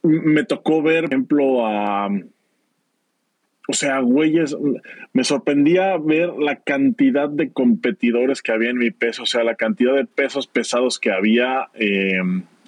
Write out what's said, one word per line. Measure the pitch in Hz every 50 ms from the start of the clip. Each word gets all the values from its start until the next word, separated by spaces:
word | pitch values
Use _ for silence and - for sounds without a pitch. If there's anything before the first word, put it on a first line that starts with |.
me | - 165 156 165 - 156 151 151 131
tocó | - 147 131 _ - 156 160
ver, | 147 156 160 165 160
por | 165
ejemplo, | 135 131 127 - 151 147 139 135 131 123 117
a, | 110 107 104 104 104 101 101 101 98 101 98 - - _ _ _ _ _ _ _ _ _ _ _ _ _ _ _ _ _ _ _ _ _ _ _ _ _ _ _ -
o |
sea, | - - 147 143 135 135
güeyes, | 131 120 123 143 156 160 156 170 160 139 147 - 147 143 127 - _ - - - - _
me | _ 131 127
sorprendía | - 147 131 - - 143 143 143 151 175 185 190 190 190 165
ver | 151 156 156 160 170 175 135 110
la | 151 147 139
cantidad | - _ - 143 139 139 135 117 - 139 135 123 143 143 147
de | 147 147 160 131
competidores | _ - 131 123 113 98 - 123 104 _ - 120 117 120 123 135 139 -
que | - -
había | 113 110 113 120
en | 123 123
mi | 120 117
peso, | 98 _ - 117 110 -
o | 120
sea, | - - 120 117
la | 117 113
cantidad | - 117 110 107 - 123 123 135
de | 139 127
pesos | - _ - 139 131 - 143 135
pesados | _ _ 123 113 - - 120 127 127 - -
que | - 113
había, | 98 92 101 107 113 120 123 127 127 131 - - _
eh, | 117 113 104 101 98 98 95 95 92 92 90 90 92 90 _ _ _ _